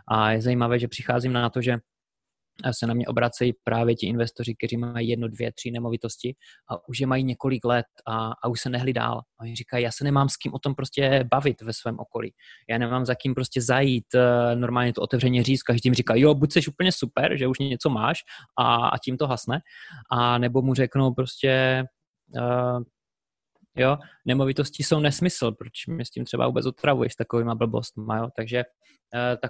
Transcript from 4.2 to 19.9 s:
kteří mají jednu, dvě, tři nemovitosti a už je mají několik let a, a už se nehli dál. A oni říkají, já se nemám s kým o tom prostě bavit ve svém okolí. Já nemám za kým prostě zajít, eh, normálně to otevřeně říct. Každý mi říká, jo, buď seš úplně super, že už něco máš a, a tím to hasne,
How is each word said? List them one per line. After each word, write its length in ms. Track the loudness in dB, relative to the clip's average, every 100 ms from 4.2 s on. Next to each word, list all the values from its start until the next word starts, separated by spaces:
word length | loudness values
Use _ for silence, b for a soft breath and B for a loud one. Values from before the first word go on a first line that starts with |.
| -2 -4 -8 -6
kteří 220 | -4 -4
mají 320 | -4 -4 -2
jednu, 180 | -2 -4
dvě, 240 | -6 -8
tři 200 | -6 -8
nemovitosti 640 | -6 -4 -4 -6 -8 -10 -10 B B -12
a 180 | -12 -10
už 120 | -4
je 80 | 0
mají 160 | 0
několik 420 | 0 -2 -2 0 0
let 200 | 0 -2 _ -6
a, 240 | -4 -4 -4
a 40 | -4
už 140 | -4
se 80 | -4
nehli 240 | -2 -2
dál. 280 | 0 -2 -4 -10 -16
A 20 |
oni 120 | -12 -12
říkají, 280 | -6 -4
já 80 | -2
se 120 | -2
nemám 260 | 0 2 2
s 80 | 0
kým 160 | -6
o 60 | -6
tom 160 | -4 -4
prostě 480 | -4 0 2 2 2
bavit 300 | 2 2 -2
ve 120 | -6
svém 260 | -8 -8 -8
okolí. 340 | -8 -8 -10 -14 B B -4
Já 80 | -2
nemám 280 | 0 0 0
za 100 | -2
kým 200 | -2 -2
prostě 260 | -2 -2
zajít, 440 | 2 4 4 2 2 4
eh, 400 | 6 4 2 2
normálně 380 | 0 2 2
to 80 | 0
otevřeně 420 | -2 2 4 4
říct. 200 | 4 2
Každý 260 | 2 2 4
mi 60 | 2
říká, 200 | 4 6
jo, 180 | 6
buď 180 | 6 4
seš 160 | 2 0
úplně 240 | 0 0
super, 460 | 0 -2 0 0 0
že 100 | 0
už 120 | 0
něco 300 | -2 -2 -2
máš 300 | 0 0 -2 B B B 0
a, 180 | 2 4 2
a 100 | -2
tím 200 | -4 -2
to 100 | -2
hasne, 320 | -2 -2 -4 B B B